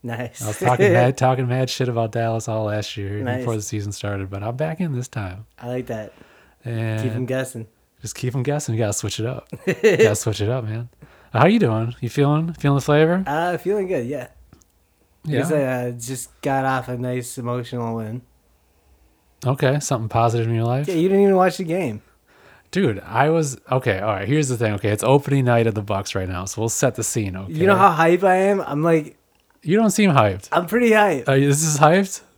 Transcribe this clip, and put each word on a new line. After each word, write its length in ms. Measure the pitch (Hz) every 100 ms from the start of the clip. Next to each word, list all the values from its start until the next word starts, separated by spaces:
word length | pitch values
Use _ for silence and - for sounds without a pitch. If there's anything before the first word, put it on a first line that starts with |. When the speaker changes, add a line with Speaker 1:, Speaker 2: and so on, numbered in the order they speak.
Speaker 1:
Nice. 380 | 120 117 120 -
Speaker 2:
I 60 | 110
was 120 | 107
talking 320 | 120 127 202
Speaker 1:
<laughs> 0 |
Speaker 2:
mad, 220 | 135 123 131
talking 320 | 131 131 123
mad 220 | 127 131
shit 180 | - 127
about 240 | 117 113
Dallas 360 | 117 113 113 113
all 160 | 110 107
last 320 | 107 101 -
year 220 | 98 104
Speaker 1:
Nice. 180 | 123 127
Speaker 2:
before 140 | 120 110
the 60 |
season 300 | 104 107 101
started, 380 | 101 101 98 95
but 100 | 98
I'm 140 | 107 127
back 240 | 156 160
in 120 | 175
this 140 | 127 123
time. 380 | 120 95 95 113 _
Speaker 1:
I 60 | 120
like 180 | 127 123
that. 260 | 113 101 - - _ _ _ 120
Speaker 2:
And 360 | 113 113 110
Speaker 1:
Keep 100 | 113
'em 120 | 113 123
guessing. 400 | 131 127 117 107 _ _ _
Speaker 2:
just 140 | 113 -
keep 180 | 127 131
'em 60 |
guessing. 300 | 123 147 - 113
You 40 |
gotta 140 | 107
switch 260 | 101 104 -
it 60 | 113
up. 200 | - _ -
Speaker 1:
<laughs> 100 | -
Speaker 2:
You 60 | - - 175
gotta 180 | 147 104
switch 260 | 113 98
it 80 | 104
up, 140 | 127 110
man. 240 | 110 120 _ - - _
How 120 | - 156
you 140 | 226
doing? 340 | 135 110 113 120
You 80 | 120
feeling, 440 | - 143 151 165
feeling 240 | 165 143 143
the 40 |
flavor? 420 | 139 147 160 180 185
Speaker 1:
Uh, 300 | 151 170 165
feeling 300 | 175 208 185
good, 180 | 165 120
yeah. 220 | 143 120 _ _ - _ _ _ _ _ _
Speaker 2:
Yeah. 160 | 156 135
Speaker 1:
Guess 120 | 170
I, 100 | 156
uh, 280 | 131 127 123
just 500 | 120 117 127 - _
got 220 | 143 135 131
off 220 | 131 123
a 100 | 123
nice 400 | 127 127 120 -
emotional 580 | 120 123 120 120 117 117
win. 260 | 214 123 _ _ _ _ _ _ _ _ _ _ _ _ 123
Speaker 2:
Okay, 340 | 135 135 143
something 260 | - 123 113
positive 380 | 117 117 117 113
in 80 | 113
your 80 |
life? 240 | 117 131 147
Speaker 1:
Yeah, 80 | 170
you 140 | 180
didn't 120 | 196
even 120 | 196 185
watch 220 | 185 180
the 60 | 170
game. 360 | 175 151 107 _ _ _ _ - - _
Speaker 2:
Dude, 280 | 180 165 98
I 280 | 90 113 147
was, 280 | 165 147 127 -
okay, 280 | 127 127 95
all 140 | 107
right, 140 | 98 98
here's 200 | 151 139
the 100 | 117
thing. 160 | 113 104
Okay, 140 | 104
it's 140 | 104
opening 420 | 113 143 143 139 123
night 220 | 117 113
of 80 | 107
the 60 |
Bucks 340 | 101 98 98 98
right 120 | 92
now, 160 | 90 95
so 160 | -
we'll 80 | 113
set 260 | - 131 117
the 80 |
scene, 320 | 110 120 101 92
okay? 160 | 95
Speaker 1:
You 140 | 156 190
know 80 | 190
how 160 | 196
hype 320 | 160 165 175
I 120 | 190 185
am? 240 | 190 196
I'm 220 | - 143
like, 340 | 165 160 151 _ _ _ _ _
Speaker 2:
You 140 | - 202
don't 140 | 220
seem 200 | 190 202
hyped. 360 | 139 107 95 -
Speaker 1:
I'm 140 | 160 175
pretty 240 | 226 233
hyped. 360 | 214 208 139 120
Speaker 2:
Uh, 80 | 135
this 260 | 143 143
is 160 | 160 147
hyped? 440 | 151 185 196 - _